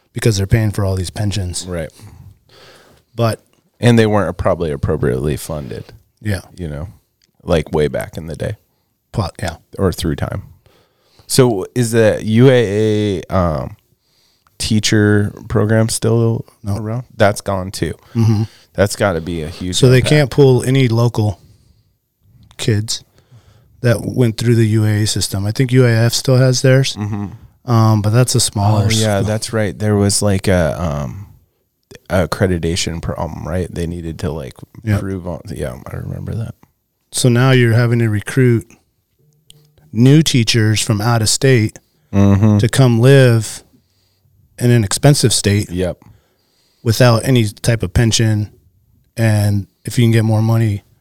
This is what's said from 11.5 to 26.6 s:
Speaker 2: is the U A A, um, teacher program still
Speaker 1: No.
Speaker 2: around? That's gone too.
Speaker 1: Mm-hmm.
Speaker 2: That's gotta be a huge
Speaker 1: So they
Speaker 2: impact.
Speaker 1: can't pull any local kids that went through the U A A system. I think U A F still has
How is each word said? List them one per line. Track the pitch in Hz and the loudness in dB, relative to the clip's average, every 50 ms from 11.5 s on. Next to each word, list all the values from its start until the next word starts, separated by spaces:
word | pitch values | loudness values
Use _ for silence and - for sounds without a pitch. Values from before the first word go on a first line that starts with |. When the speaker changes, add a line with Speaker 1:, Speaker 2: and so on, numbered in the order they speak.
| 110 92 90 - - | 2 -2 -6 -6 -4
Speaker 2:
is | 123 120 110 117 | -4 -2 0 2
the | 113 110 104 90 - - | 2 4 2 2 0 -2
U | 107 110 117 127 135 | 0 4 6 6 6
A | 127 123 113 92 101 107 110 107 107 107 104 104 95 82 - - | 6 4 2 0 0 0 0 0 0 0 0 -2 -2 -4 -6 -4
A, | 87 | -2
um, | 95 87 85 76 65 64 - 104 _ _ _ _ _ _ _ _ _ _ _ _ _ _ _ _ - | 0 0 0 -2 -4 -6 -10 -14 _ _ _ _ _ _ _ _ _ _ _ _ _ _ _ _ -8
teacher | - - 110 107 - - 110 107 104 104 104 104 101 - - - - - | -4 -2 0 0 0 2 2 4 4 4 4 2 0 -2 -6 -12 -10 -4
program | 117 107 107 104 113 110 110 113 | -2 -2 0 2 2 2 0 0
still | - - 113 110 113 117 113 113 113 117 - _ _ _ | -2 -4 -2 0 0 2 0 0 -2 -4 -6 _ _ _
Speaker 1:
No. | - 101 101 | -8 -8 -6
Speaker 2:
around? | 113 107 107 113 127 123 _ - | -6 -6 -8 -8 -10 -12 _ -2
That's | - 107 101 104 - | 2 2 2 2 -2
gone | - 101 98 92 92 95 | -6 -6 -6 -6 -6 -8
too. | - - 87 78 - - _ _ - | -6 -6 -6 -6 -6 -10 _ _ -2
Speaker 1:
Mm-hmm. | 117 110 110 107 104 113 - _ _ _ _ - | 0 2 2 2 0 -2 -6 _ _ _ _ -2
Speaker 2:
That's | 92 98 104 - | 0 0 0 0
gotta | - 110 101 85 82 | -2 -2 -2 -2 -2
be | 80 87 85 82 | -6 -6 -8 -8
a | 76 78 | -8 -10
huge | - - 92 92 87 | -10 -10 -8 -6 0
Speaker 1:
So | - 135 127 | 4 4 6
they | 127 | 6
Speaker 2:
impact. | 123 120 - | 4 4 4
Speaker 1:
can't | 151 151 143 117 | 2 2 2 2
pull | - 147 139 131 127 120 - | 4 4 4 6 4 2 0
any | 131 135 135 131 | 0 0 2 2
local | 113 113 113 120 120 - 113 107 104 95 - _ _ _ _ _ _ _ _ _ _ _ _ _ _ _ _ _ _ _ _ _ _ _ | 2 2 2 0 0 0 0 -2 -2 -2 -6 _ _ _ _ _ _ _ _ _ _ _ _ _ _ _ _ _ _ _ _ _ _ _
kids | - - 123 107 104 110 113 - - - _ _ _ _ _ - - _ _ _ _ _ _ _ - | -6 -2 0 0 0 -2 -4 -8 -10 -12 _ _ _ _ _ -20 -20 _ _ _ _ _ _ _ -4
that | - - 113 - - | -2 -2 -2 -2 -4
went | - 104 127 120 113 107 | -6 -2 0 0 0 0
through | - 117 120 117 | -2 0 2 2
the | 113 113 | 2 2
U | 107 110 110 107 | 2 2 2 2
A | 107 104 104 110 | 2 2 0 0
A | |
system. | 104 - 101 - - - 98 101 | -2 -2 -4 -4 -4 -6 -6 -4
I | 104 | -4
think | 110 - 135 123 | -2 -2 -2 2
U | 127 131 123 | 2 4 4
A | 120 | 4
F | 113 113 117 117 - | 4 2 2 0 0
still | - - 135 127 | -2 0 2 2
has | 123 131 131 127 - | 2 2 2 0 2